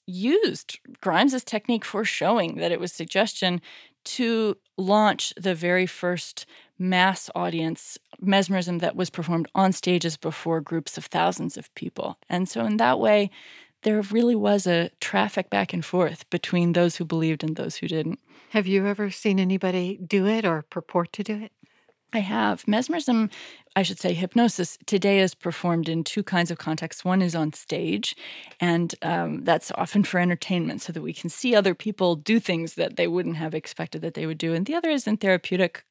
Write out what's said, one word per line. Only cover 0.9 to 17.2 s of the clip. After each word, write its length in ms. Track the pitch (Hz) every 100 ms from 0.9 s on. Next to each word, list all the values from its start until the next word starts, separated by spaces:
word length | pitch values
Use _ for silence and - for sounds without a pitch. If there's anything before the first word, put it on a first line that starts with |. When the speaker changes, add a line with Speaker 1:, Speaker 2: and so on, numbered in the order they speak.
| -
Speaker 1:
Grimes's 440 | 190 165 269 254
technique 420 | - 214 - 226 -
for 180 | 208
showing 520 | 214 - 175 233 170 -
that 160 | 170
it 80 | 170
was 120 | 175
suggestion 680 | - 165 - 214 - 185 175 - - - _ -
to 520 | - 233 226 214 - _ -
launch 520 | 190 214 208 - - -
the 160 | 185
very 320 | 160 175 180 185
first 640 | - 180 180 - - - - _ -
mass 500 | 185 180 190 185 - 175
audience 640 | 175 165 160 165 - - _ -
mesmerism 600 | 190 196 185 185 175 170
that 160 | 175 -
was 160 | 175
performed 360 | - 165 165 160
on 200 | 190 190
stages 440 | 185 180 175 165 151
before 420 | 160 - 165 160
groups 380 | 143 165 - 165
of 80 | -
thousands 500 | 170 170 185 - -
of 160 | - -
people. 420 | 180 - - - -
And 220 | 180 185
so 160 | 226 226
in 120 | 214
that 220 | 240 254
way, 300 | 220 208 202 - - - - _
there 180 | 220 214
really 340 | 196 226 240 220
was 300 | 202 208 185
a 240 | 170 175 -
traffic 520 | - 196 208 196 -
back 200 | 202 190
and 140 | 180 -
forth 420 | 180 170 170 -
between 420 | 175 - 180 170
those 220 | 170 175 -
who 100 | 165
believed 380 | 165